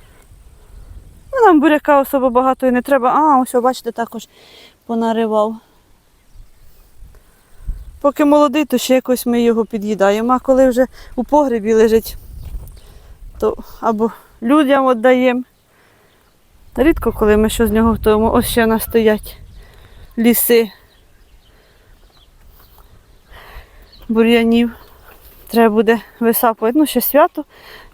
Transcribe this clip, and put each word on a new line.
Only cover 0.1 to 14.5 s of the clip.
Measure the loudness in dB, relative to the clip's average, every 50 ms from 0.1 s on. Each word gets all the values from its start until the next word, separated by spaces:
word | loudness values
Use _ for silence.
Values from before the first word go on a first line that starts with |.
| _ _ _ _ -20 -20 -20 -20 -20 -20 -20 -20 -20 -20 -20 -20 -20 -20 -20 -20 -20 -20 -18 -8 -2
Ну, | 2 4
нам | 4 4 4
буряка | 4 2 0 0 0 2 2 2
особо | 2 0 -2 -2 -2 0
багато | 0 0 0 0 -2 -2 0 -2
і |
не | 0 0
треба. | -2 0 -2 0 0 0
А, | 0 0 2 2 2 2
ось, | 0 0 -2
о, | -2
бачите, | -2 -2 -4 -4 -8 -12
також | -8 -8 -8 -8 -10 -16 -18 -18 _ _ -20 -20 -20 -20 -20 -20 _ _ _
понаривав. | -8 -6 -4 -4 -2 -2 -2 -2 -2 0 0 -2 -2 -4 -10 _ _ _ _ _ _ _ _ _ _ _ _ _ _ _ -20 -20 -20 -20 _ -20 -20 -20 _ -20 _ _ -20 -20 -20 -20 -20 _ _ _ _ _ _ _ -18 -10 -10 -10 -10 -12 -20 -12 -4
Поки | -4 -4 -2 0 2
молодий, | 2 4 4 4 2 2 -2 -2
то | -2 -2 -4
ще | 0 0 0
якось | 0 0 0 -4 -4 -2
ми | -2 -2 0
його | 0 0 0 0 -2
під'їдаємо. | -4 -6 -8 -6 -6 -2 0 0 0 0 0 0 -2 -2
А | -2
коли | 0 0 2 4 4 2
вже | 2 0 -2 -2 -4 -14 -20 -14 -8
у | -8 -6
погребі | 0 0 0 0 0 -2 -4 -2 0 2
лежить, | 2 4 4 2 2 0 -2 -14 -18 -18 -20 -18 -18 -16 -14 -14 -14 -14 -16 -20 -20 -20 -20 -20 -20 -20 -20 -20 -20 -20 -20 -12 -6
то | -4 -4 -4 -6 -12 -18 -14 -8
або | -4 -4 -2 -2 -2 -4 -6 -8 -20 _ _ -8
людям | -2 0